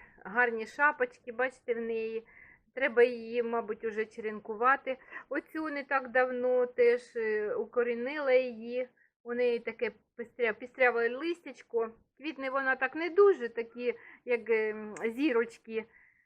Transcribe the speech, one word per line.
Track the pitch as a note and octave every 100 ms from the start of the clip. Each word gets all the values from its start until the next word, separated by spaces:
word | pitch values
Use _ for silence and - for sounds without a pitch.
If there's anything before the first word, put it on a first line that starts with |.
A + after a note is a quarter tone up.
| - - -
гарні | A3 A#3+ A3+ A3
шапочки, | - D4 D4 B3 - -
бачите, | A3+ B3+ - -
в | A#3
неї. | A3+ A3+ A3 A3+ A3+ - - _ _
Треба | B3+ C4+ A#3
її, | B3+ A#3 A3+ A#3+
мабуть, | A#3 A#3 G#3 G#3+
уже | A3+ G#3 A3
черенкувати. | - G#3+ G#3+ G#3 G#3 B3 C4+ - B3+ - - -
Оцю | C#4+ - D#4+ D#4
не | C#4+
так | C4+ C4+ B3+
давно | B3+ B3+ B3 B3+ B3+ B3
теж, | B3 A#3+ A#3+ B3 A#3
е, | A3 G#3+ G#3 -
укорінила | A3 B3 A#3+ A#3 B3 D4+ C#4
її. | B3+ B3+ A3 A#3 B3 B3 _ _ _
У | A#3
неї | A#3+ B3 A#3
таке | A#3 A3 A3+ - _ -
пестря-, | A#3+ - A#3
пістряве | - B3+ - B3 A#3 A#3
листячко. | B3+ E4 E4+ C#4+ B3 - A#3 A3+ A3 _ _
Квітне | C#4+ C4+ C4+
вона | C4+ C4 C4
так | B3+ D4+
не | E4+
дуже, | E4+ G4+ D4+ A#3
такі, | A#3 A#3 A#3+ A#3+ A3+ - - A#3+
як, | A#3+ G#3+
ем, | A3+ A3 G#3+ G#3+ F3 A3 A3+
зірочки. | D4+ A#3 A#3 - - A3 G#3+ _ _ _